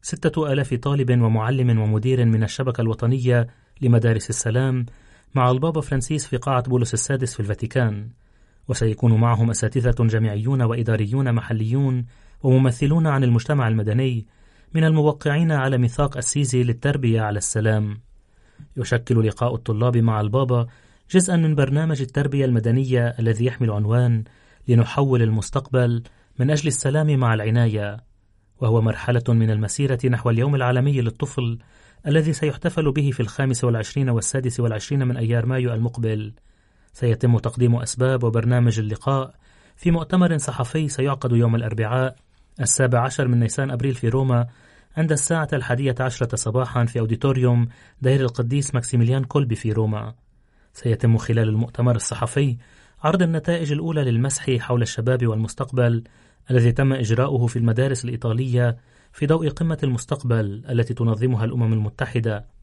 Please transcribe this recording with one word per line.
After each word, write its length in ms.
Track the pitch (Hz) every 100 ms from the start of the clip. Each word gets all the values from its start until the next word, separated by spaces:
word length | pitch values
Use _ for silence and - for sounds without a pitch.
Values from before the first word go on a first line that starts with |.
ستة 520 | - 156 160 160 151
آلاف 200 | 139 135
طالب 480 | 127 143 143 127 123
ومعلم 580 | 113 110 110 135 123 113
ومدير 460 | 107 107 113 131 117
من 180 | 110
الشبكة 380 | 107 - 127 120
الوطنية 680 | 113 110 117 131 123 123 120 _ _ -
لمدارس 480 | 131 120 117 110 -
السلام 560 | 120 117 117 135 127 120 - - - _ 135
مع 160 | 123
البابا 300 | 131 160 156
فرانسيس 460 | - 135 - 151 143
في 100 | 123
قاعة 260 | 139 127
بولس 300 | 123 123 117
السادس 400 | 113 - 139 127
في 60 | -
الفاتيكان، 720 | 104 101 107 131 117 104 110 - _ _ _ _ -
وسيكون 460 | 123 113 110 123
معهم 360 | 110 117 113 117
أساتذة 460 | 107 - 135 120 120
جامعيون 640 | 113 110 110 104 113 135
وإداريون 720 | 113 117 117 110 104 131 131
محليون 720 | 117 - 110 110 131 139 127 120 - - -
وممثلون 640 | 135 127 131 120 143 165 160
عن 160 | 139
المجتمع 440 | 127 117 - 143 117
المدني 600 | 110 104 110 131 120 107 _ - _ _
من 100 | 160
الموقعين 680 | 160 156 151 147 151 147 165
على 260 | 151 135 127
ميثاق 400 | 123 120 143 135
السيزي 460 | 127 143 135 127
للتربية 580 | 120 117 139 139 127 113
على 160 | 107 104
السلام. 640 | - 110 107 107 107 104 - - _ _ _ _ 151 -
يشكل 500 | 120 120 120 120 110
لقاء 280 | 101 120 123
الطلاب 420 | - 107 123 120
مع 240 | 113 107
البابا 460 | 104 123 135 123 117 - _ _ _
جزءاً 240 | 190 185 170
من 200 | 160 147
برنامج 460 | 135 143 160 143
التربية 440 | 131 - 139 139 131
المدنية 720 | 120 113 123 127 127 120 117
الذي 260 | 113 107 123
يحمل 260 | 120 117
عنوان 520 | 104 104 120 123 113 110 _ _ _ -
لنحول 540 | 120 117 - 139 127
المستقبل 840 | 113 110 104 139 135 127 123 117 117 _ _ -
من 120 | 131
أجل 160 | 147 151
السلام 520 | - 139 147 151 139
مع 140 | 120
العناية، 640 | 110 107 117 117 107 101 104 _ _ _ _ _ _
وهو 220 | 120 113
مرحلة 420 | 110 107 - 120 117
من 240 | 117 110
المسيرة 480 | 107 107 - 139 123 127
نحو 240 | 120 120
اليوم 260 | 117 135 143
العالمي 460 | 123 127 135 135
للطفل 560 | 117 - 147 - 120 113 - _ - _ 151
الذي 260 | 151 156
سيحتفل 580 | 156 151 143 175 175 151
به 200 | 139 139
في 80 | 127
الخامس 440 | 110 - 135 123
والعشرين 460 | 123 117 107 143 131 117 - 135 127 120
والعشرين 480 | 120 107 - 143 127
من 100 | 123
أيار 280 | 113 117 117
مايو 280 | 131 123
المقبل. 600 | 113 113 117 113 107 107 - _ _ _ _ _
سيتم 440 | - 120 110 123 117
تقديم 380 | 113 120 120 120
أسباب 480 | 120 123 127 131
وبرنامج 560 | 120 113 113 123 120 110
اللقاء 560 | 107 104 - 139 131 _ _ _ _ _
في 160 | 175
مؤتمر 460 | 165 156 180 175 160
صحفي 500 | 143 - 120 160 151
سيعقد 440 | - 135 139 127
يوم 240 | 117 117 117
الأربعاء 600 | 113 104 110 123 131 131 _ _ _ -
السابع 440 | 120 - 127 120 127
عشر 220 | - 127
من 120 | 120
نيسان 320 | 113 - 139
أبريل 220 | 123 135
في 160 | 123 117
روما 380 | 127 135 120 120 - - - _ -
عند 140 | 160
الساعة 360 | 151 - 165 147
الحادية 420 | 147 127 123 135 123
عشرة 360 | 127 - 120 120
صباحاً 500 | 113 117 123 123 120
في 140 | 120
أوديتوريوم 680 | 113 113 139 131 123 120 117 - - -
دير 200 | 127 135
القديس 540 | 127 120 117 139 143 127
ماكسيميليان 480 | 120 123 117 135
كولبي 320 | 135 143 131 110
في 160 | 110
روما. 420 | 107 110 104 110 - _ _ _ _ _
سيتم 440 | - 120 113 117 113
خلال 320 | - 113 110
المؤتمر 460 | 107 117 - 123 117
الصحفي 640 | - 113 120 - 143 120 - - _ _
عرض 180 | 151 175
النتائج 500 | 175 160 156 170 151
الأولى 320 | 147 165 156
للمسح 480 | 131 117 135 - -
حول 300 | 123 - 123
الشباب 460 | 113 - 117 127 120
والمستقبل 760 | 110 110 - 127 123 120 117 113 _ _ _ -
الذي 200 | 127 117
تم 220 | 117 135
إجراؤه 540 | 131 107 113 139 135 117
في 120 | 120
المدارس 460 | 117 110 135 127 117
الإيطالية 720 | 120 120 113 131 123 120 117 _ _ _
في 140 | - 147
ضوء 220 | 160 160
قمة 280 | 143 165 156
المستقبل 800 | 139 120 - 147 123 117 104 104 -
التي 240 | 120 117
تنظمها 520 | 120 117 110 127 120 113
الأمم 280 | 123 113
المتحدة. 720 | 110 107 - 123 131 113 104 - -